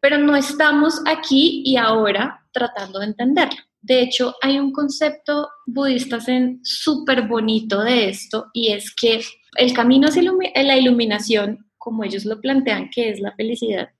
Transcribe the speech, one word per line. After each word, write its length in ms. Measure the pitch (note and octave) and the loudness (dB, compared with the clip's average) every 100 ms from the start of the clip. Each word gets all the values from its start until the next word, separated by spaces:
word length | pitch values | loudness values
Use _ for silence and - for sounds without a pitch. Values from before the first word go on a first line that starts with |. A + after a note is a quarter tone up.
Pero 180 | C#4 D4 | 2 2
no 180 | D4 C#4+ | 2 2
estamos 640 | C#4 - D4+ D4 D4+ D#4+ - | 0 0 2 4 2 0 -2
aquí 560 | D#4+ - C4+ D#4+ - | -4 0 2 4 2
y 120 | C4+ B3+ | 0 0
ahora 720 | A3+ A3 G#3+ G3 B3+ - _ | 2 2 2 0 -4 -6 _
tratando 480 | - A#3+ - G3 F#3+ | -4 -4 -4 -10 -8
de 60 | G#3 | -6
entenderlo. 520 | G#3 A#3+ C#4+ - - _ _ | -2 0 2 0 -4 _ _
De 220 | - B3+ | 0 2
hecho, 340 | B3 - B3+ B3+ | 2 0 -2 -2
hay 160 | C4+ C#4 | 0 0
un 140 | C#4 | 0
concepto 760 | C4+ D4 - D4+ D4+ - D4 D4 - - | -2 -4 -2 -4 -4 -4 -4 -4 -10 -8
budista 540 | A#3+ C#4 B3 B3+ A#3 | -2 0 0 -2 -6
zen 400 | A#3 B3+ B3+ B3+ | -2 0 0 -2
súper 640 | - - - D4 D4+ B3+ G#3+ | -8 -4 -2 -2 0 0 0
bonito 560 | A3+ A3 A3 A3 G3+ | -2 0 0 0 -2
de 280 | G#3+ B3 G#3 | 2 2 0
esto, 380 | G3 - A3 A3 | -4 -8 -8 -8
y 200 | - A3+ | -4 -2
es 220 | G#3 - | -2 -6
que 280 | - A#3 A3+ - - _ - | -2 0 0 -4 -16 _ 0
el 160 | B3 | 0
camino 360 | B3 A#3+ C4+ D4 | 4 4 6 6
hacia 140 | D#4 | 4
ilumi-, 300 | F4 F#4 F#4 | 2 2 -2
la 220 | - C#4 C4+ | 0 2 4
iluminación, 960 | B3+ A#3+ A3+ G#3 G#3+ A3 G3+ A3 _ _ | 4 4 2 -2 0 0 0 -6 _ _
como 260 | - A3 | -10 -6
ellos 220 | G3+ G3 G3+ | -6 -6 -6
lo 140 | G#3+ | -6
plantean, 500 | B3+ C4+ C4 G3+ F#3 | 0 0 2 -2 -4
que 180 | - A3+ | -4 -4
es 120 | G3+ | -4
la 120 | G3+ | -8
felicidad 560 | - A3 A#3 A3+ F#3+ F3+ _ | -6 -6 -4 -2 -2 -4 _